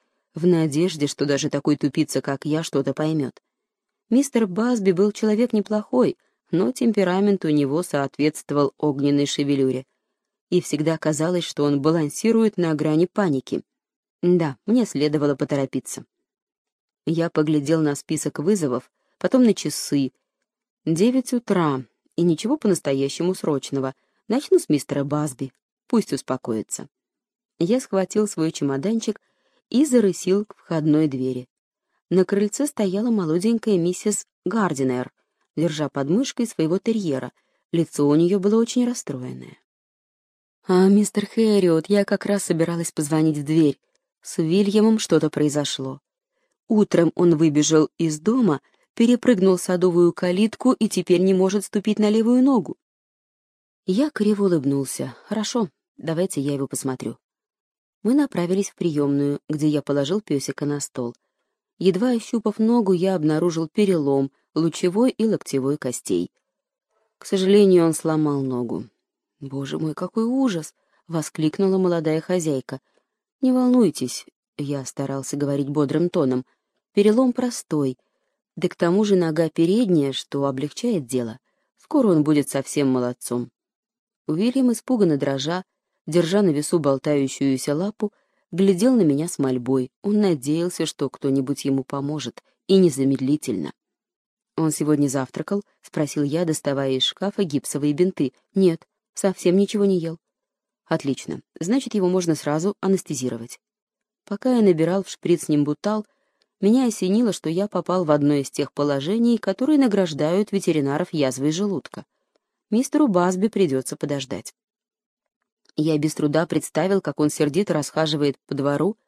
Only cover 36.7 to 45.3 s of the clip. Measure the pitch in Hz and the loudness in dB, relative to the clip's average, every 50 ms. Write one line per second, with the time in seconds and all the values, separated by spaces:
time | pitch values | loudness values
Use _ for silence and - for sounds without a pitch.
36.7 | 175 196 - 226 233 214 190 156 135 131 127 123 - _ _ _ _ _ _ _ | -2 -2 0 -2 -2 -2 -2 -4 -4 -4 -6 -10 -14 _ _ _ _ _ _ _
37.7 | - 170 156 - - - 143 143 147 160 170 175 202 196 180 208 214 226 233 233 | -2 -2 -2 -2 0 0 2 4 4 4 4 2 2 2 2 2 2 2 2 0
38.7 | - 247 247 240 247 - - - 139 127 127 127 127 127 123 - - - _ _ | 0 0 0 0 -2 -6 -8 -10 -10 -10 -10 -12 -12 -14 -16 -18 -20 -20 _ _
39.7 | _ _ _ _ _ _ _ _ _ _ _ _ _ _ _ _ _ _ _ - | _ _ _ _ _ _ _ _ _ _ _ _ _ _ _ _ _ _ _ 2
40.7 | 185 185 190 196 202 214 208 - - 208 202 - - 226 226 220 208 202 185 175 | 4 6 6 6 6 4 4 2 -2 -4 -4 -4 0 0 2 2 4 4 4 4
41.7 | 160 160 156 - 202 202 202 - 202 190 - 196 202 196 - - 170 160 165 170 | 2 2 0 0 0 0 2 0 -2 -2 -2 -2 -2 -2 -2 -2 0 0 0 -2
42.7 | 170 170 165 - - - 151 143 160 156 156 160 151 147 143 147 156 165 156 143 | -2 -4 -6 -6 -4 -6 -4 0 0 2 2 2 0 -2 -2 0 2 4 4 4
43.7 | 135 _ _ _ _ _ _ _ _ _ - - - - 165 160 175 202 202 202 | 2 _ _ _ _ _ _ _ _ _ -20 -10 -6 -4 -2 0 2 2 2 2
44.7 | 190 214 214 220 220 214 - - 170 156 160 151 | 2 4 4 4 2 2 0 2 2 2 2 2